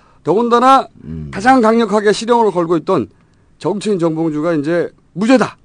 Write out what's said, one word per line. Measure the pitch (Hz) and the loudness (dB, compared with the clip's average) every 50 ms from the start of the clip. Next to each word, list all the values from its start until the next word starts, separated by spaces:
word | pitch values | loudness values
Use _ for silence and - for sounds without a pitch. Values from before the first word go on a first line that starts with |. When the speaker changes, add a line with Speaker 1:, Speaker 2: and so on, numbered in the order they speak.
| _ _ _ _ | _ _ _ _
Speaker 1:
더군다나 | - 147 170 214 240 233 233 240 247 262 269 262 - - _ - | -4 -2 0 0 0 0 0 2 4 4 4 4 2 -2 _ -20
Speaker 2:
음. | - 151 160 160 156 143 139 | -18 -14 -14 -12 -12 -12 -10
Speaker 1:
가장 | 190 196 254 262 262 | -2 2 2 4 4
강력하게 | 214 214 226 233 233 196 202 214 202 214 | 4 2 2 2 0 0 0 0 0 0
시령으로 | 196 - 233 214 240 233 226 208 | 0 0 0 0 2 2 2 0
걸고 | 165 180 170 165 175 | 0 -2 -2 -2 -2
있던 | 160 156 - 190 151 104 98 _ _ _ _ _ _ _ _ _ - | -2 -2 -2 -2 -2 -2 -6 _ _ _ _ _ _ _ _ _ -8
정치인 | - 151 202 202 - 214 208 175 | -6 -6 -6 -4 -4 -4 -2 -2
정봉주가 | 165 165 160 160 165 165 151 151 156 175 170 | -2 -2 -2 -4 -4 -4 -4 -4 -4 -2 -2
이제 | 151 139 156 170 170 143 - - _ _ _ | -2 -2 -2 -2 -4 -4 -6 -10 _ _ _
무죄다 | - 165 208 226 269 233 208 - - _ _ | -8 -4 0 2 2 2 2 0 -6 _ _